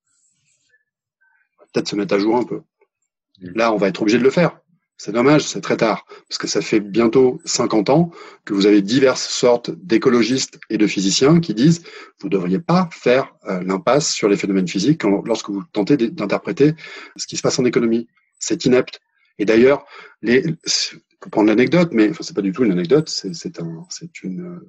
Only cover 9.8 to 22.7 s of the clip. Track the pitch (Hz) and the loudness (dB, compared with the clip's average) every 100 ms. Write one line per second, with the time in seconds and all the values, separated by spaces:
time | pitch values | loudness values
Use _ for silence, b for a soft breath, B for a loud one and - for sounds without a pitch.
9.8 | 90 110 135 120 110 131 - - - 107 | -2 0 2 2 2 -2 -4 -10 -8 0
10.8 | 104 - 95 - 135 170 165 110 147 165 | 0 0 -2 2 4 4 2 2 2 2
11.8 | B B B _ 95 95 90 92 - 175 | B B B _ -6 -4 -2 -4 0 0
12.8 | 175 - 123 127 127 _ 107 92 92 95 | -2 -4 0 2 0 _ -8 -6 -4 -2
13.8 | 101 135 147 - 107 98 98 95 90 101 | 0 0 0 -2 0 0 0 -2 -2 -2
14.8 | 110 165 104 101 - 110 - 101 90 107 | 0 0 2 0 -2 -6 -4 -10 -6 -4
15.8 | 98 143 113 92 101 95 - 90 147 156 | 0 0 0 -4 -4 -4 -6 0 2 0
16.8 | B B B - - - 127 - 123 120 | B B B -16 -12 -6 -4 0 0 0
17.8 | 117 113 120 _ _ _ - 104 - - | 0 -2 -4 _ _ _ -6 -2 2 2
18.8 | - - _ _ _ - 104 113 127 143 | 0 -8 _ _ _ -6 2 4 6 4
19.8 | - B B B 107 123 - - - - | -2 B B B 0 0 0 -6 -6 -4
20.8 | - - _ _ - - 107 110 127 165 | -6 -10 _ _ -8 0 2 4 4 2
21.8 | 170 113 107 - - - 98 90 120 | 2 2 2 0 -8 -4 -4 -2 0